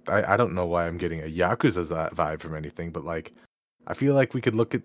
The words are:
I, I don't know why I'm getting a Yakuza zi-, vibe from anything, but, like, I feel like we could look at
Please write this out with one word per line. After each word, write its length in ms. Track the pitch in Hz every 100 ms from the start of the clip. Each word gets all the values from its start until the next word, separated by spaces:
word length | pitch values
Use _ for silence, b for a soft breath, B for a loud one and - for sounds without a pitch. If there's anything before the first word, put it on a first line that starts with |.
| -
I, 260 | 101 -
I 20 | 104
don't 160 | 120
know 100 | 90 87
why 200 | 85 85
I'm 80 | 85
getting 240 | 87 80
a 40 | 78
Yakuza 540 | 80 87 117 147 90
zi-, 300 | 80 82 80 -
vibe 240 | 78 78
from 140 | 80 78
anything, 340 | 78 - 85
but, 140 | 90
like, 280 | 82 82 - - b _ _ _ -
I 60 |
feel 200 | - 139
like 180 | 139 127
we 80 | 127
could 140 | 120
look 200 | 110 117
at 80 | 127